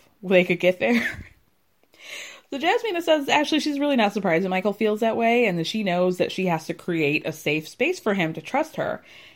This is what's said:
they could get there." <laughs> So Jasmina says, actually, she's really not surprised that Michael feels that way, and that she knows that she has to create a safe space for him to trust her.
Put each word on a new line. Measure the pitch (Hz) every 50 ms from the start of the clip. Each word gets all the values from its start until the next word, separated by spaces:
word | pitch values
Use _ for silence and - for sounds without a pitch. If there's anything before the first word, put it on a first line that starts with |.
| _ _ _ _ -
they | 180 196 180 180
could | 185 175 170
get | - 180 185 -
there." | - 226 240 233 - - - - -
<laughs> | - - _ _ _ _ _ _ _ _ _ _ _ _ - - - - - - - - - - _
So | 285
Jasmina | 262 285 349 440 480 480 440 359 339 330
says, | - 311 302 277 -
actually, | 240 294 294 - 320 294
she's | - 302 285
really | 277 285 294 277
not | 247 208 202
surprised | - 214 190 190 160 165 190
that | 185
Michael | 185 185 185 208 202
feels | - 220 208 214 214
that | 226 226 214
way, | - 233 226 233 247 240
and | 208 175 170
that | 160
she | - - 220 208
knows | 190 175 180 180 185 180
that | 180 - -
she | - 190 185
has | 180 165 160 -
to | - 170
create | - - - 170 165 151 143 151 - -
a | 160
safe | 156 - - 151 151 156 156
space | - - - 247 339 359 -
for | - 214 196
him | 196 165 160 160
to | 165
trust | - - - 277 311 - -
her. | - - - - - - - - - - - -